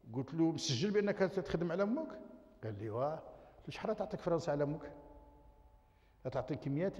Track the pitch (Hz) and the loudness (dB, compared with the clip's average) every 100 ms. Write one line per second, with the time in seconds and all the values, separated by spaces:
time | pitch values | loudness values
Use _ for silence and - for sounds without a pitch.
0 | - 117 131 165 165 160 - 120 202 202 | -6 -6 -2 4 4 4 0 2 4 4
1 | 202 196 190 - 180 175 175 175 202 269 | 4 4 2 2 0 0 2 2 4 2
2 | 320 - - - - - 110 101 110 110 | 0 -8 -14 -18 -20 -8 -6 -4 -4 0
3 | 143 156 - - - - - - 220 214 | 0 -2 -10 -18 -20 -16 -12 -6 -4 -2
4 | 190 170 180 165 160 143 143 160 - - | -4 -2 2 2 2 2 0 -2 -8 -14
5 | - - - - - - - - - - | -16 -18 -20 -20 -20 -20 -20 -20 -20 -20
6 | - - 131 131 - 143 147 139 190 | -20 -8 -4 -2 -2 -2 0 0 0